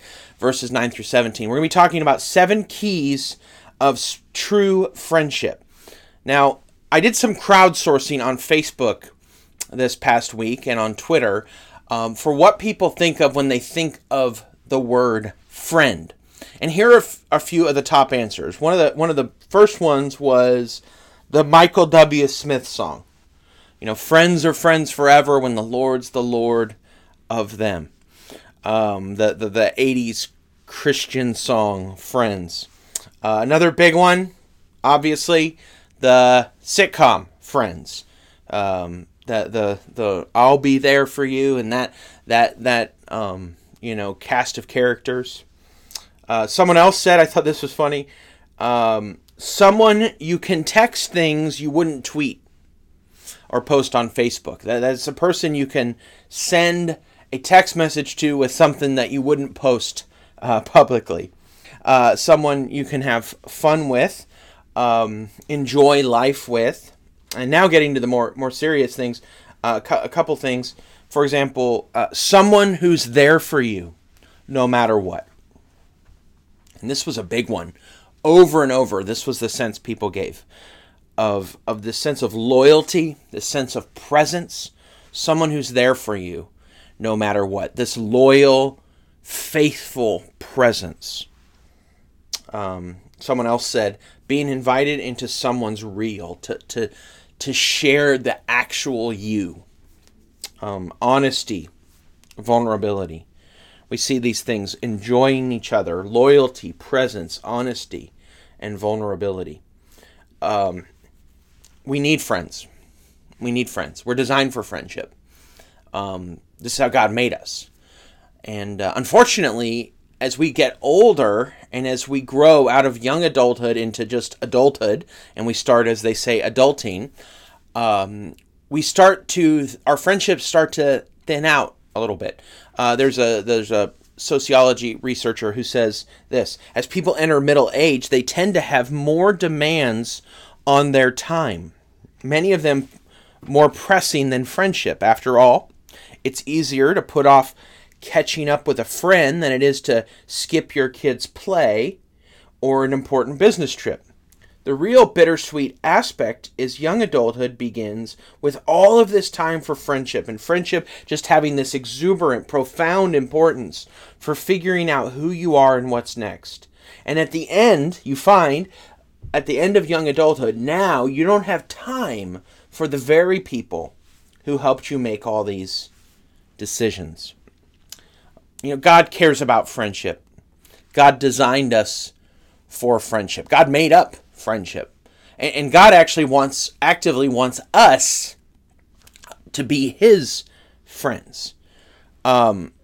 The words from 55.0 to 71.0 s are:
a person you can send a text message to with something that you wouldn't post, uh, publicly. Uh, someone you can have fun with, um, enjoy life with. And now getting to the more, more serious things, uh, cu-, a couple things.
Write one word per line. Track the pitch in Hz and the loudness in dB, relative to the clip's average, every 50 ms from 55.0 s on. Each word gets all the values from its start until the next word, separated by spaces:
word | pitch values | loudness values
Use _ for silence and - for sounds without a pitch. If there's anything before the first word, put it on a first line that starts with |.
| - 151 | -6 -10
a | 135 | -6
person | - 170 180 170 - - 160 151 | -2 -2 -2 0 -2 -4 -4 -4
you | 143 139 | -4 -4
can | 135 - 139 120 120 113 - _ - - _ _ _ | -4 -4 -4 -4 -4 -6 -10 _ -20 -20 _ _ _
send | - - - - 180 170 175 170 175 175 175 165 156 - _ _ _ _ _ _ | -12 -10 -6 -2 0 0 2 0 0 -2 -4 -6 -6 -8 _ _ _ _ _ _
a | 135 131 | -12 -12
text | - - 185 185 185 - - | 0 4 6 6 6 4 0
message | 170 160 156 151 151 139 - - | -2 -2 -2 -2 -4 -8 -8 -6
to | - 156 147 143 | -4 -2 -2 0
with | 139 135 127 | 0 0 -2
something | - - 165 147 135 - 143 139 135 | 2 2 2 2 2 0 -2 -2 0
that | 131 - - | -2 -2 -2
you | 131 139 | -4 -4
wouldn't | 127 143 147 139 147 131 - | -2 0 -2 -2 -2 -6 -10
post, | - - 131 123 113 - - - - - _ _ _ _ _ _ - | -4 0 0 0 0 -2 -6 -10 -12 -16 _ _ _ _ _ _ -10
uh, | - 123 117 107 | -4 -2 -2 -2
publicly. | - - - 165 139 - 127 113 - - 85 87 95 - _ _ _ _ _ _ _ - - - - | -2 0 2 2 2 2 0 -4 -4 -6 -8 -10 -10 -12 _ _ _ _ _ _ _ -20 -20 -8 -2
Uh, | - 131 127 123 117 107 | 0 2 2 4 2 2
someone | - - 175 160 151 151 147 139 139 131 - | 0 2 2 2 2 2 0 -2 -4 -6 -6
you | - 143 135 | -8 -8 -8
can | - 151 131 131 | -8 -8 -6 -4
have | 135 117 117 110 - - - _ - | -2 -2 -4 -4 -8 -14 -20 _ -20
fun | - - - 151 156 160 151 139 | -8 -2 0 0 2 2 0 -2
with, | 127 123 147 196 - - - _ _ _ - - _ _ _ _ _ | 0 0 0 0 -2 -8 -20 _ _ _ -20 -20 _ _ _ _ _
um, | - 123 120 117 117 113 107 107 107 110 107 - - - - | -4 -2 0 0 0 0 -2 -4 -10 -14 -16 -18 -20 -12 -10
enjoy | 151 143 139 120 127 147 139 143 143 143 | -8 -6 -6 -2 4 4 6 6 6 4
life | 139 127 117 117 127 135 135 - - 123 | 2 2 2 2 2 0 -2 -4 -6 -4
with. | 120 117 113 123 - - - - _ _ _ _ _ _ _ _ - | -2 -2 0 -2 -2 -6 -10 -20 _ _ _ _ _ _ _ _ -12
And | 113 127 127 | -10 -4 0
now | 151 170 190 180 | 2 4 4 6
getting | 165 156 151 147 139 | 6 4 4 2 0
to | 131 | -2
the | 120 123 | -2 0
more, | 123 120 117 - - | 0 0 0 -2 -4
more | 131 135 127 | -6 -8 -8
serious | 123 - 151 156 156 143 127 120 - | -6 -4 -4 -2 0 0 0 -2 -4
things, | - 127 120 120 - - - - - - - - _ - | -6 -8 -8 -8 -10 -14 -20 -20 -20 -20 -20 -14 _ -4
uh, | 117 113 107 | -4 -4 -4
cu-, | - - 160 - | -2 -2 -2 -2
a | - - | -2 -2
couple | - 170 160 160 151 - | -2 -4 -2 -2 -4 -6
things. | - 135 123 127 123 - - - - - - _ | -4 -6 -6 -6 -8 -10 -14 -20 -20 -20 -20 _